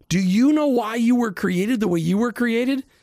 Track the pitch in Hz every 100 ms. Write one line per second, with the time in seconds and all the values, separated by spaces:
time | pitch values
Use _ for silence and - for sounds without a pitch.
0 | - 175 185 202 269 302 294 247 214 233
1 | 233 247 226 175 190 180 208 247 202 170
2 | 160 196 240 214 240 226 254 269 - _